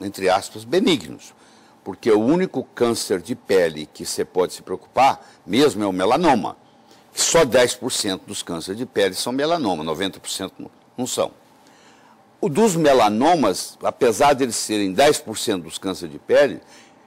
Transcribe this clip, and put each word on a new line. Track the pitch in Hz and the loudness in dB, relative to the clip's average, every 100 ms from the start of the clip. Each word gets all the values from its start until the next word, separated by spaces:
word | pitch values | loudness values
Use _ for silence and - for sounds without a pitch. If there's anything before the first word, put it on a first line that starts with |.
entre | 95 92 95 | -12 -4 0
aspas, | 92 - 107 | 0 -2 -14
benignos, | 113 170 208 147 - 58 - - _ _ _ _ | -6 0 0 0 -4 -18 -20 -20 _ _ _ _
porque | - 92 117 | -16 -6 2
o | 107 | 4
único | 113 175 185 139 - | 4 2 0 -4 -8
câncer | - 120 113 - 95 | -2 -2 -2 -2 -4
de | 85 123 | -4 -10
pele | - 95 85 76 76 | 0 2 2 -2 -12
que | - | -14
você | - - | -10 -8
pode | 87 92 87 | -4 -2 -2
se | - | -4
preocupar | - 92 - - 135 - - _ - | -12 -12 -4 2 2 2 -6 _ -4
mesmo | 107 143 104 | 2 2 2
é | 104 | -4
o | |
melanoma, | 90 92 143 175 123 65 - _ _ _ _ _ | 0 0 2 2 2 0 -10 _ _ _ _ _
que | - | -6
só | - 170 | 2 4
dez | 143 123 123 | 4 4 4
por | - 117 | 2 -6
cento | - 104 95 - | -4 -4 -6 -8
dos | 101 | -12
cânceres | - 85 82 107 | -10 -10 -8 -8
de | 123 | -6
pele | 110 98 | 0 0
são | 92 120 | 0 -6
melanoma, | 131 151 170 110 82 | -4 -2 -2 -2 -4
noventa | 80 78 95 - | -4 -6 -6 -8
por | - | -10
cento | - 92 - | -10 -10 -12
não, | - _ _ - | -20 _ _ -10
não | 123 | -6
são. | - 87 - _ _ _ _ _ _ _ _ _ _ | -4 -6 -8 _ _ _ _ _ _ _ _ _ _
O | 208 | -4
dos | 139 220 | 2 2
melanomas, | 165 147 135 107 107 147 175 110 90 - - | 2 4 4 4 2 2 4 2 -2 -6 -8
apesar | 101 - 127 107 143 | -6 0 0 4 4
de | 135 | 4
eles | 131 107 | 0 -4
serem | - 107 98 | -4 -2 -2
dez | 92 143 143 | 2 4 2
por | - 107 | -4 -6
cento | - 95 | -4 -4
dos | 82 - | -6 -10
cânceres | 95 90 85 | -8 -8 -10
de | 73 | -12
pele, | - 127 143 85 - - - _ | 0 2 2 0 -14 -20 -20 _